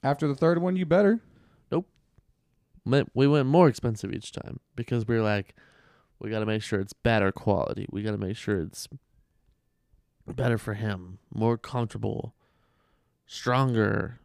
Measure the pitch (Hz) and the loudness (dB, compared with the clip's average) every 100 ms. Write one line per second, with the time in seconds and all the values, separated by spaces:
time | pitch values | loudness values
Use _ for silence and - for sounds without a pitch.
0 | 135 143 151 139 160 170 180 185 175 175 | 0 0 -2 2 2 2 0 -2 2 4
1 | 202 226 _ _ _ _ _ 170 190 _ | 6 2 _ _ _ _ _ -4 -4 _
2 | _ _ _ _ _ _ _ - - 135 | _ _ _ _ _ _ _ -12 0 2
3 | - - 139 147 131 160 170 - 120 107 | 2 2 4 4 4 6 6 4 -4 -4
4 | - - - - - - _ - 113 120 | -6 -8 -10 -12 -12 -14 _ -12 -4 -4
5 | 110 117 107 104 98 _ _ _ _ _ | 0 0 2 0 -2 _ _ _ _ _
6 | _ _ 107 110 110 107 - 104 98 - | _ _ -6 -4 -2 -2 -2 -2 -2 -2
7 | 117 110 98 - - 98 - - - 101 | 2 4 4 2 0 2 0 -4 -8 -6
8 | 107 104 95 107 - 98 80 - - 139 | -6 -4 -6 -6 -2 -2 -2 -10 -16 -18
9 | _ _ _ _ _ _ _ _ _ _ | _ _ _ _ _ _ _ _ _ _
10 | _ _ - 120 120 113 - 104 107 95 | _ _ -14 -4 -2 -2 -4 -6 -4 -6
11 | 90 95 _ 107 113 117 - 127 117 107 | -10 -20 _ -2 0 0 -4 -6 -4 -4
12 | 107 - 117 _ _ _ _ _ _ _ | -6 -6 -10 _ _ _ _ _ _ _
13 | _ _ _ - - 127 135 117 104 104 | _ _ _ -8 0 2 2 2 2 0
14 | - 120 | -4 -10